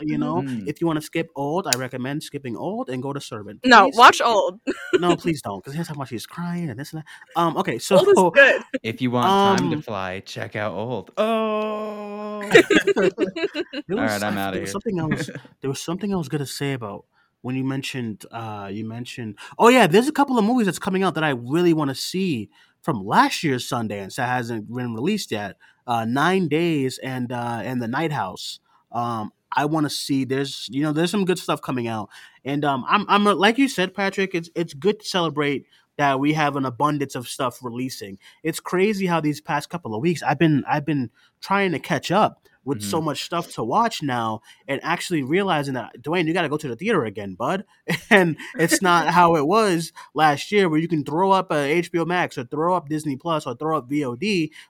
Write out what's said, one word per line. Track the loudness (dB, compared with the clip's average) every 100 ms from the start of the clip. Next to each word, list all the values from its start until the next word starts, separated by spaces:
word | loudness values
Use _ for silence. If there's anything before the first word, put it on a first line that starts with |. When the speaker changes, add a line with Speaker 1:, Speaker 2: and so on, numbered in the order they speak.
Speaker 1:
Servant. | -6
Speaker 2:
you | -4
know? | -2 -2
Speaker 3:
Mm-hmm. | -4 -6 -6
Speaker 2:
If | -4
you | -2
wanna | -2
skip | -4 -6 -6
Old, | -6 -4 -2 0
I | -2
recommend | -2 -6 -6 -6
skipping | -8 -12 -10 -8
Old | -6 -6 -8
and | -8
go | -6
to | -8
Servant. | -10 -12 -14 -4
Speaker 1:
No, | 6 8 8
Speaker 2:
Please | 10
Speaker 1:
watch | 8 10
Speaker 2:
skip | 4
Speaker 1:
Old. | 2 2 -2 -8
<laughs> | -8 -2 0
Speaker 2:
No, | 2 0
please | 0 -4
don't, | -4 -10
'cause | -10
here's | -8 -8
how |
much | -8 -8
he's | -8 -10
crying | -8 -6 -4 -6
and | -8
this | -10
and | -12
that. | -14 -20 -8 0
Um, | 0 0
okay, | -2 -2
so | 4 6
Speaker 1:
Old | 8
is | 8 8 8
good. | 8 6 -2 -8
Speaker 3:
If | -6 -2
you | 0
want | 2 4
time | 4 4 4 2
Speaker 2:
um, | -2
Speaker 3:
to |
fly, | -4 -6 -6 -8
check | -10 -10 -8
out | -4 -4
Old. | -4 -6 -6 -8 -4
Oh. | -2 0 -2 -4 -4 -6 -8 -10 -12 -10 -10 -10 2
Speaker 2:
<laughs> | 2 4 0 2 0 0 0 -6 -4 -8 -6 -8 -10 -6
There | -4
was, |
Speaker 3:
All | -2
right, | -2
I'm | -2 -4
Speaker 2:
I, |
Speaker 3:
outta | -4
Speaker 2:
there | -4
was | -6
Speaker 3:
here. |
Speaker 2:
something | -6 -4 -4
I | -2
was, | -4 -6 -10 -18
Speaker 3:
<laughs> | _
Speaker 2:
there | -8
was | -8
something | -6 -6 -4
I | -4
was | -4
gonna | -6 -6
say | -6 -6
about | -6 -8 -12 -16 _ _ _
when | -6 -4
you |
mentioned, | -2 -4 -6 -6 -6 -8 -12
uh, | -12 -10 -10 -10
you | -8
mentioned, | -8 -10 -12 -10 -12 -12 -12 4
oh | 6
yeah, | 8 6
there's | 6 2
a |
couple | 0 0 2
of |
movies | 2 2 0
that's | -2
coming | -2 0
out | 0
that | 0
I | 0
really | -2 -2 2 4
wanna | 4 0
see | -2 -6 -2 -2 -2 -6 _ _ _
from | -4 -4
last | 0 4 4 2
year's | -2 -2 -2
Sundance | -4 -4 -6 -8 -4
that | -2
hasn't | -2 -2 -6 -6
been | -8 -6
released | -4 -2 -2 -4
yet. | -6 -6 -12 _ _ -4
Uh, | -2
Nine | 0 2 2 2 2
Days | 0 2 0 -2 -4
and, | -8 -6 -6
uh, | -6 -4 -4
and | -4 -4
The | -4
Night | -2 -2
House. | -2 -4 -6 -12 -14 _ _ _
Um, | -4 -4 -4 -6 _ -6
I | -2
wanna | 0 0 -2
see, | -4 -2 -2
there's, | 0 -2 -4 -6 -8
you | -4
know, | -2
there's | 0 0
some | 0
good | 0 -2
stuff | -2 -6
coming | -4 -4 -2
out, | -4 -6 -12 -20 _
and, | -6 -2
um, | 0 -2 0
I'm, | 0 2
I'm, | 4 4
uh, |
like | 4 4 4
you | 2
said, | 2 -2
Patrick, | 0 -4 -2 -2
it's, | -2 -6
it's | -6 -6
good | -2 -2 -2
to | -2
celebrate | 0 0 0 0 0 -6 _ _ 0
that | 2 4
we | 2
have | 2 0 0
an |
abundance | -4 0 0 0 -4
of | -6 -8
stuff | -4 -4 -4
releasing. | -10 -6 -8 -8 -14 -14 -20 _
It's | -6 -6
crazy | -4 0 2 2 0
how | 0
these | 0 -2
past | -2 -4 -4
couple | -10 -8
of | -2
weeks | 0 0
I've | -2 2
been, | 4 4 2
I've | -2 0
been | -2 -2 _ _ _
trying | -2 0 0
to | -2
catch | -2 -4 0
up | 2 2 0 _ _
with | -6 -6
so | -2 -2
Speaker 3:
Mm-hmm. | -2
Speaker 2:
much | -4
stuff | -6 -6 -6
to | -6
watch | 0 2 2 0
now, | -2 -2 -2 -4 _ -18 -6
and | -4
actually | -2 -2 -2 -2
realizing | 0 0 2 0 0
that, | -4 -8 -12
Dwayne, | -4 -2 0
you |
gotta | 0 0
go | -2
to | -4
the | -6
theater | 0 0
again, | 0 -4 -10
bud. | -4 -2 -2 -6 _ -6
<laughs> | -6 4
And | 6 6 0 -6 0
it's | 2 4
not | 4 4 4
how | 6 6 6
it | 4
was | 2 4 0 -2 -12 -10
last | 2 4 4 0
year | 2 4
where | 2
you | 0
can | 0
throw | 0 0 4
up | 4 2
a | 0
H | 2 0 0
B | -2
O |
Max | 0 0 -2 -4
or |
throw | -8 -2 0
up | 0 -2
Disney | -6 -4 -6
Plus | -2 -2 -2
or | -6
throw | -2 -2
up | -2
V | -4
O | -2
D. | -4 -2 0 -2 -6